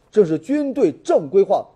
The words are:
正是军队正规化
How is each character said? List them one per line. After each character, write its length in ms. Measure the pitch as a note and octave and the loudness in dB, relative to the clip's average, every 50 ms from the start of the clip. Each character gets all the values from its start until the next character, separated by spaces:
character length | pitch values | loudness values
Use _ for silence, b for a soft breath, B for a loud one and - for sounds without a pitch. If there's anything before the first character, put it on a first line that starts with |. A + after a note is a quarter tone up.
| _ _ | _ _
正 160 | - G#3+ F#3+ | 0 2 2
是 140 | D#3 D#3+ D3 | 2 0 -4
军 340 | - - C#4+ D4+ C#4+ C4+ A#3 | -4 -4 -4 -4 -4 -4 -2
队 160 | C#4+ G#3+ D#3 B2+ - - | 0 0 0 -2 -4 -4
正 260 | - E4 A3+ D#3 C3+ | 0 0 0 0 0
规 140 | F3+ G3 F#3+ | 0 0 0
化 240 | F#3+ F#3 C3 - - _ | 2 -2 -4 -4 -8 _